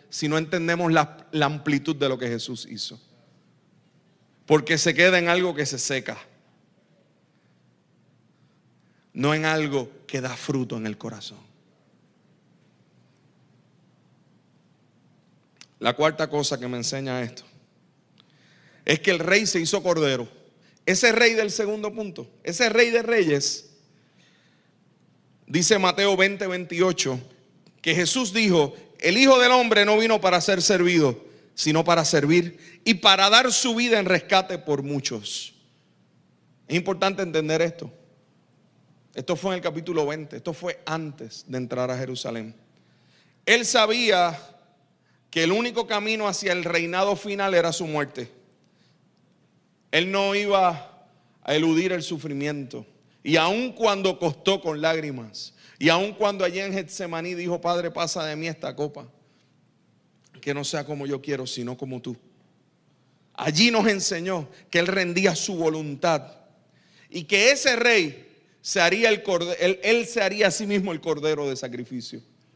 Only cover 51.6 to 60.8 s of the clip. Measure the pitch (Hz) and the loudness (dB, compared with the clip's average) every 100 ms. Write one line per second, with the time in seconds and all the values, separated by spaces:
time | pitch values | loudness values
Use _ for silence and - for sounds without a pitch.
51.6 | 165 160 180 180 151 160 151 139 147 147 | 2 2 0 -2 -6 -10 -8 -6 -6 -6
52.6 | 127 123 110 _ _ _ - 156 165 214 | -10 -14 -16 _ _ _ 0 2 2 0
53.6 | 254 - 226 196 190 170 175 143 - 190 | -4 -2 0 2 0 0 -4 -2 0 0
54.6 | 175 151 160 160 151 127 113 101 - - | -2 -2 0 0 -4 -8 -12 -16 -18 -20
55.6 | - _ 151 170 202 202 208 196 180 180 | -20 _ 2 2 0 -2 -2 0 -2 -4
56.6 | 196 196 170 - 175 165 175 175 175 170 | -4 -6 -6 -10 -8 -6 -6 -6 -6 -4
57.6 | 170 175 170 160 165 180 156 151 165 160 | -2 -2 -4 -4 -6 -4 -8 -6 -8 -8
58.6 | 135 123 147 147 123 _ _ _ _ _ | -10 -8 -8 -8 -20 _ _ _ _ _
59.6 | _ _ _ _ _ _ _ 135 143 143 | _ _ _ _ _ _ _ -12 -8 -6
60.6 | 139 160 | -6 -6